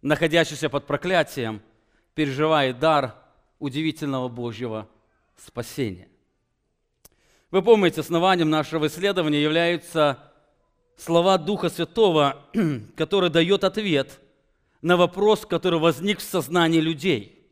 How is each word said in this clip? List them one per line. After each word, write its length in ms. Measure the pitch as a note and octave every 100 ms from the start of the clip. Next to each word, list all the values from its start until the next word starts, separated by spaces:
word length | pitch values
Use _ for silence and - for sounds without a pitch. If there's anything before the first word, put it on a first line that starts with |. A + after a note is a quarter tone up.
находящееся 680 | C3+ D3 E3 E3 D#3+ D3 D3+
под 180 | C#3 -
проклятием, 720 | C#3+ F3 F#3 D3 - A2+ G#2+ _ _ _ _ _
переживает 640 | - D3 C3+ D#3 D#3 C3+ B2
дар 380 | D3+ D3+ C3 - _ _ _ _
удивительного 720 | D3 C3 D#3+ D3+ D3 C3+ B2+
Божьего 600 | A#2 A#2+ G#2+ A#2+ A2 G#2 _ _ _ _ _
спасения. 720 | - - A#2 - A#2+ F2+ F#2 _ _ _ _ _ _ _ _ _ - _ _ _ _
Вы 120 | F#3+
помните, 380 | F#3+ A3 F3+ D#3
основанием 480 | D3 E3+ F#3 F#3 D#3+
нашего 380 | D#3 C#3+ E3+ D3+
исследования 560 | D#3 G3 F#3 D#3 D3
являются 920 | D3+ D#3+ E3+ F3 - E3 D3 C3+ - _ _ _ _ _ _ _
слова 400 | - E3+ F3 F#3+
Духа 320 | D#3 G3+ F3
Святого, 800 | - E3 - G#3+ D#3+ C#3+ C3+ -
<clears throat> 420 | - F3 C3+ G#2 -
который 340 | D#3 G3+ F3+
даёт 340 | D#3 E3+ G3
ответ 560 | F#3+ F#3 G#3 D3 C3 - _ _ _ _ _ _
на 140 | D#3 F3
вопрос, 480 | F3 F3+ G#3 G#3
который 360 | - E3+ F#3 E3
возник 400 | E3 C3 F#3+ G#3
в 20 |
сознании 560 | - F#3 C3+ F3 E3 E3
людей. 720 | D#3+ D#3+ F3+ C3 G2+ _ _